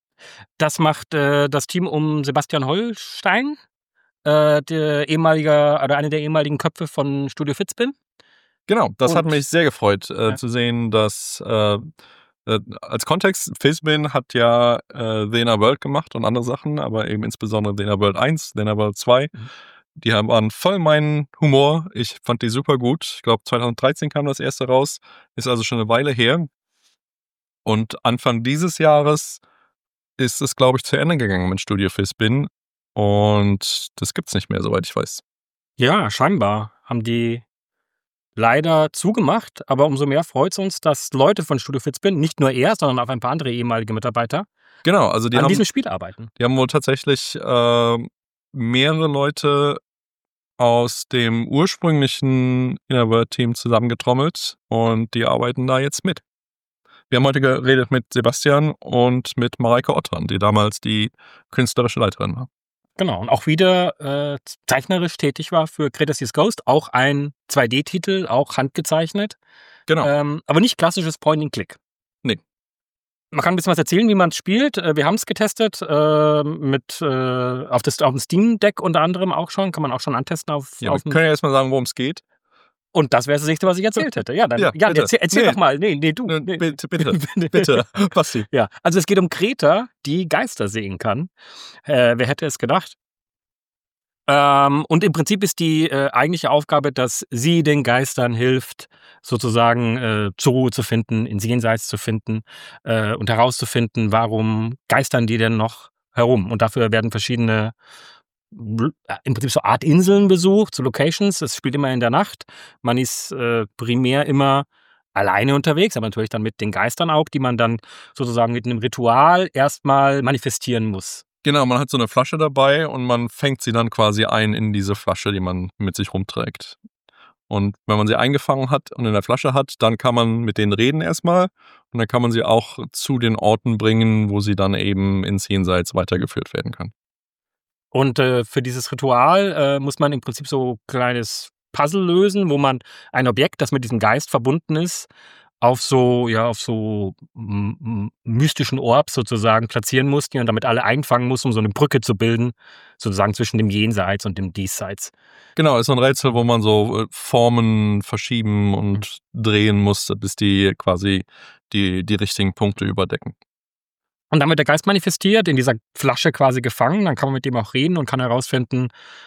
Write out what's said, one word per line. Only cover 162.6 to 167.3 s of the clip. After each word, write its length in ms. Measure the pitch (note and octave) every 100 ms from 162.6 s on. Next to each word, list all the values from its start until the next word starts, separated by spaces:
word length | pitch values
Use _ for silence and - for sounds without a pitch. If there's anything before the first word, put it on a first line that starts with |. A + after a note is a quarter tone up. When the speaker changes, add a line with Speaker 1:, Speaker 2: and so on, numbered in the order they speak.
| G#2 G2
Speaker 2:
überdecken. 500 | G2+ G2 F#2 - - - _ _ _ _ _ _ _ _ -
Speaker 1:
Und 100 | D#3
dann 80 | D3+
wird 100 | D#3+
der 60 |
Geist 220 | C#3+ D3+ -
manifestiert, 600 | G3 F#3 - G3 A3 F#3+
in 100 | C3+
dieser 180 | B2+ A2+ _
Flasche 380 | - C3+ B2 E3+
quasi 300 | - C#3 B2+
gefangen. 420 | A#2+ - B2 G3
Dann 120 | F#3+ B2+
kann 100 |
man 80 | C#3